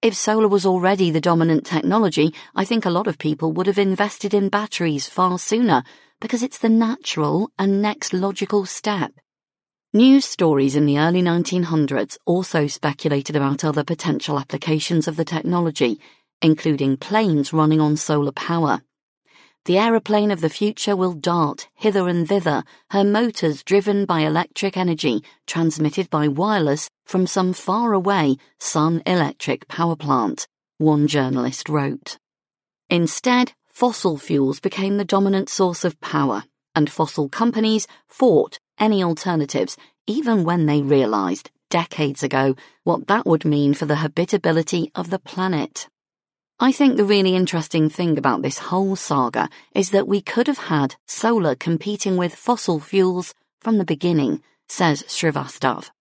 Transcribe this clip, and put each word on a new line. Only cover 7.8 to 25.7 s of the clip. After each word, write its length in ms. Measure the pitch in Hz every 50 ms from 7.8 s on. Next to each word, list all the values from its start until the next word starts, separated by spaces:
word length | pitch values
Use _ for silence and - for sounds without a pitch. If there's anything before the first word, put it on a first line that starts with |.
| 208
next 300 | 214 208 - - - -
logical 520 | 185 185 196 196 - 202 190 - 208 196
step." 480 | 185 - - - 220 208 196 - - _ _ _ _ _ _ _ _ _ _ _ _ _ _ _ _ _
News 320 | 208 240 262 269 277 262
stories 500 | - - - 185 165 151 139 135 139 131
in 120 | 147 151 147
the 100 | 143 143
early 240 | 151 165 175 180
nineteen 420 | 180 175 170 170 170 - 180 180 175
hundreds 540 | 165 165 156 151 139 139 127 104 - - - _
also 400 | - 170 180 185 - - 170 147
speculated 680 | 147 - - - 151 143 _ - 165 147 143 139 - 147
about 280 | 147 139 139 143 139 -
other 200 | 156 147 151 143
potential 560 | - 170 156 - 170 151 143 - - 147 143
applications 680 | 135 _ - 147 - 160 156 156 147 - 170 165 151 -
of 100 | 156 156
the 80 | 165
technology, 760 | - 170 160 - - 175 175 170 165 151 - 139 120 107 - - - _ _ _ _ _ _
including 560 | - 160 156 151 - 170 151 135 139 135 135 131
planes 560 | - - 196 214 220 202 160 147 139 - -
running 260 | 160 156 156 156 156
on 160 | 156 151 151
solar 380 | 151 - - 156 147 143 143 135
power. 500 | - - - 170 170 165 147 117 - - _ _ _ _ _ _ _ _ _ _ _ _ _ _ _ _
"The 120 | - 175 190
aeroplane 540 | 214 226 226 226 220 - 214 208 208 208
of 100 | 202 170
the 80 | 160 165
future 460 | - - 208 208 214 - - - 202
will 180 | 185 185 185 175
dart 540 | 156 135 180 175 170 160 147 - - - _ _
hither 340 | _ - 214 196 202 185 180
and 200 | 175 175 170 160
thither, 360 | 202 202 175 170 147 127 - _ - - _ _
her 120 | - 196 196
motors 600 | 202 208 214 233 240 208 - - 160 151 135 -
driven 420 | - 185 202 196 208 202 202 202
by 160 | 185 180 165
electric 560 | 156 156 151 165 180 - _ - - 196 190 185
energy 460 | 185 180 170 156 - 151 120 104 - - _ _ _ -
transmitted 640 | - 165 165 165